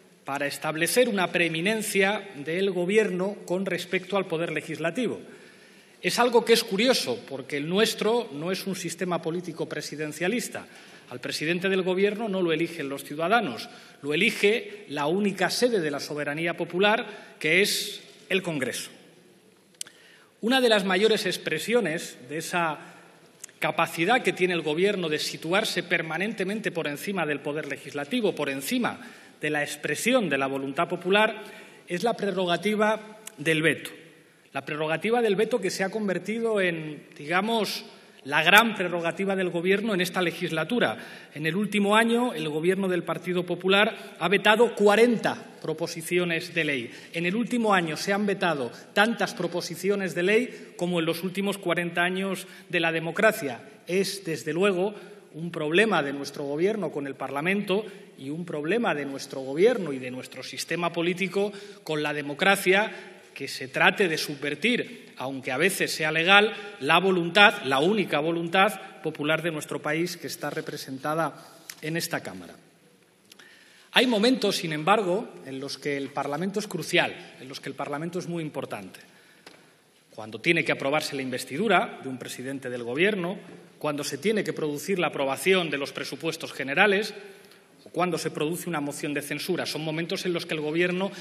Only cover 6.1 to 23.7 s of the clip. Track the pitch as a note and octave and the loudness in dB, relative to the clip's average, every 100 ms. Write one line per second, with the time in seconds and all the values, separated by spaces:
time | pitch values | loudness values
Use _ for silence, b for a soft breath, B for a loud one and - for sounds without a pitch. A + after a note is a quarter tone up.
6.1 | A3 A#3+ A3+ - A3+ - F#3+ C4 - C3 | 2 4 4 6 4 4 2 4 4 0
7.1 | A2 - C3+ B2+ C#3+ D3+ F#3+ A3 - G#3+ | -4 -6 -10 -6 -6 0 2 2 2 0
8.1 | A#3+ - C#3+ E3+ F#3+ G3 F3+ E3 - F3+ | 0 -2 -6 -4 -4 -4 -6 -6 -6 -4
9.1 | E3+ E3 F3 F3 D#3 D#3+ D3+ - D3 D3+ | -2 -4 -6 -6 -8 -6 -8 -8 -8 -8
10.1 | D3 F3+ A#3+ - G#2 - B B B B | -4 -2 -2 -4 -10 -14 B B B B
11.1 | B2 C3+ - D#3 F3 G3 F#3+ F3+ F#3 G3+ | -12 -8 -4 -2 0 0 0 2 2 2
12.1 | G#3 A3+ F#3+ F3 D#3 E3 - C#3 C#3 - | 0 -2 0 2 2 0 -4 -8 -8 -8
13.1 | D3 E3+ A#3 E3+ A2 - B B B C#3+ | -2 2 2 0 -6 -12 B B B -2
14.1 | D#3 A3 - G3+ A#3 - - - D3 G3 | 2 2 4 2 2 -2 -14 -8 -2 0
15.1 | F#3+ G#3 D#3+ E3+ - B3 G#3+ D#3 C#3 - | 2 0 0 0 2 2 2 0 -4 -6
16.1 | D3 C#3+ D3 E3+ E3+ E3 F3 G#3 A3+ A3+ | -6 -4 -2 -2 -2 -2 2 4 2 -2
17.1 | - - - D3+ F3 G3+ - - - - | -12 -18 -4 2 4 2 0 -6 -10 -16
18.1 | - - F#3 F3 D3 A#2+ - - - - | -14 -4 -2 -2 -4 -4 -6 -10 -16 -20
19.1 | - - _ _ _ _ - - B B | -20 -20 _ _ _ _ -16 -16 B B
20.1 | B B - A3 C4 A#3+ G#3+ F#3+ F#3 A3 | B B -4 2 4 6 4 4 4 4
21.1 | A3 F#3 - D#3+ D#3 G3+ A#3+ F3 E3+ - | 4 0 -2 -4 -4 2 2 2 -2 -8
22.1 | - C3 D#3 - F3+ E3 D3 - - - | -14 -10 -8 -4 -2 -2 -4 -10 -20 -20
23.1 | - - _ - - D#3+ | -20 -20 _ -18 -4 -2